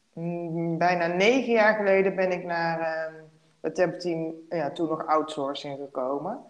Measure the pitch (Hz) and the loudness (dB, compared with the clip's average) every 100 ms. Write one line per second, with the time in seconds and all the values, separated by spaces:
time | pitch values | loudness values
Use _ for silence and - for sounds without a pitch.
0 | _ - 170 170 170 165 170 165 175 180 | _ -8 -6 -6 -4 -4 -2 2 2 2
1 | 170 175 202 262 233 233 214 214 202 196 | 0 4 4 4 4 4 6 4 4 4
2 | 190 180 185 180 175 170 165 165 165 160 | 4 2 0 -2 -2 -2 0 -2 -2 -2
3 | 160 156 156 _ _ _ 160 160 175 165 | -6 -10 -20 _ _ _ -6 0 0 0
4 | 180 160 160 160 - 170 139 - 160 160 | -2 -2 -4 -8 -6 -4 -4 -2 -2 -2
5 | - 156 151 - 139 143 147 139 139 139 | 0 0 0 -4 -4 -6 -8 -10 -8 -6
6 | 127 143 170 247 | -4 -4 -6 -10